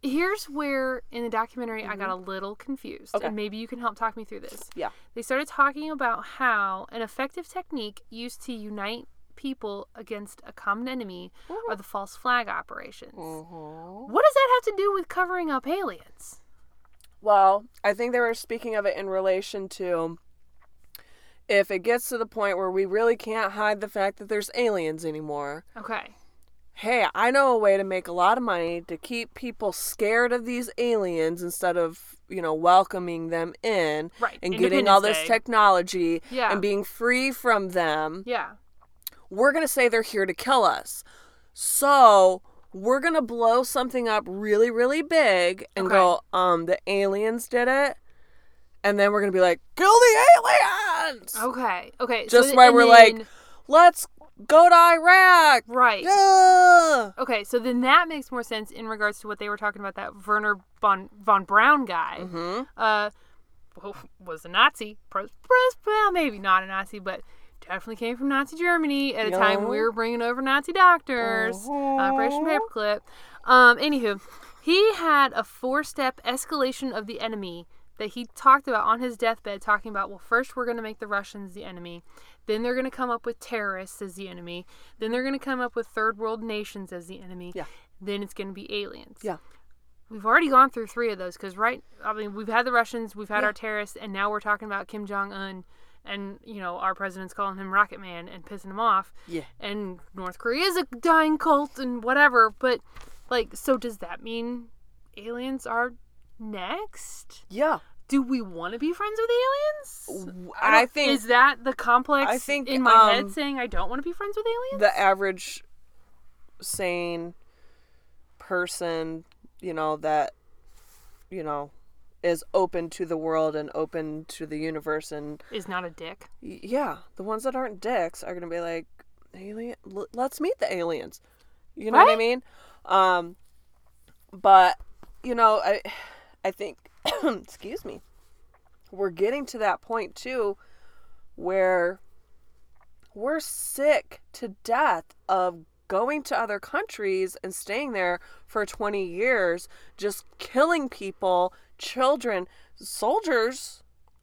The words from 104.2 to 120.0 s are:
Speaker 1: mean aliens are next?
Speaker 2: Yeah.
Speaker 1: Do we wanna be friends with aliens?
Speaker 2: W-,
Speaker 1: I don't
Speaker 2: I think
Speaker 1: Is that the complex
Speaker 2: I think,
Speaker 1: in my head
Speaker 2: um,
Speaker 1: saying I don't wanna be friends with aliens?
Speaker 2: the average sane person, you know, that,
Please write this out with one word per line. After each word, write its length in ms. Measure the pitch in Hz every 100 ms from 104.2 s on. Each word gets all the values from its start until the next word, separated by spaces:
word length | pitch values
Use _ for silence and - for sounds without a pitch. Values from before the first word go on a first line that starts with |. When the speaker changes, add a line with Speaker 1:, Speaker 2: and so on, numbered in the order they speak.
Speaker 1:
mean 480 | 226 233 233 247 233 - - - - -
aliens 480 | 214 240 262 269 -
are 260 | 233 247 240 - - - -
next? 1080 | 220 208 185 320 427 - - - - - -
Speaker 2:
Yeah. 320 | 196 302 - - - -
Speaker 1:
Do 120 | 277
we 200 | 247 262
wanna 360 | 202 170 175 233
be 120 | 294
friends 280 | 349 415 427
with 100 | 453
aliens? 960 | 480 508 554 605 605 539 - - - 180
Speaker 2:
W-, 260 | 185 180 -
Speaker 1:
I 40 |
don't 100 | 208
Speaker 2:
I 120 | 220 247
think 260 | 294 277
Speaker 1:
Is 140 | 277 220
that 340 | 247 269 247
the 100 | 247
complex 540 | 254 - 240 262 285 269
Speaker 2:
I 100 | 254
think, 300 | - 285 262
Speaker 1:
in 140 | 262
my 300 | 247 226 220
head 120 | 226 202
Speaker 2:
um, 40 |
Speaker 1:
saying 300 | 202 285 269
I 80 | 240
don't 200 | 190 190
wanna 140 | 247
be 100 | 294
friends 240 | 339 403 415
with 100 | 453
aliens? 320 | 466 508 554
Speaker 2:
the 180 | 415 -
average 640 | 196 190 196 185 - - - - - - - - - _ - -
sane 760 | - - 185 175 175 170 170 175 - _ - - _ _ _ - - _
person, 840 | - 185 180 - 170 165 160 160 170 _ - -
you 120 | 185
know, 220 | 160 156
that, 340 | 156